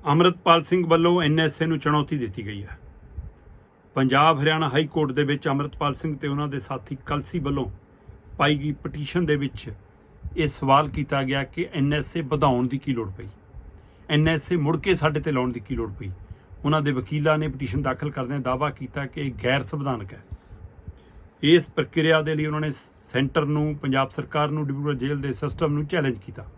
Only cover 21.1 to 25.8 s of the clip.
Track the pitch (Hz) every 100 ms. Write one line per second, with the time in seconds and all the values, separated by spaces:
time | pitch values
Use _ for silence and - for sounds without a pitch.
21.1 | - - _ 143 170 - - 147 165 160
22.1 | 160 156 151 151 151 151 - - - -
23.1 | 127 139 165 147 151 151 143 143 131 135
24.1 | - 147 151 147 151 147 139 147 135 131
25.1 | 147 139 123 147 - 160 147